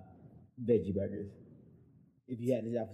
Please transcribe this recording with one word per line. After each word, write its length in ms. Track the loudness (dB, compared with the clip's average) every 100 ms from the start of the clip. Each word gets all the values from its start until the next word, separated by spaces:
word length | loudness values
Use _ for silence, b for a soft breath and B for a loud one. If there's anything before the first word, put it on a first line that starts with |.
| -8 -18 -20 -20 -18 -2
veggie 320 | 4 4 4
burgers? 380 | 0 0 -4 -10 -14 -20 -20 -20 -20 -20 -20 -20 _ -12
If 140 | -4
you 120 | 0
had 120 | 0 0
this 100 | -2
off 120 | -4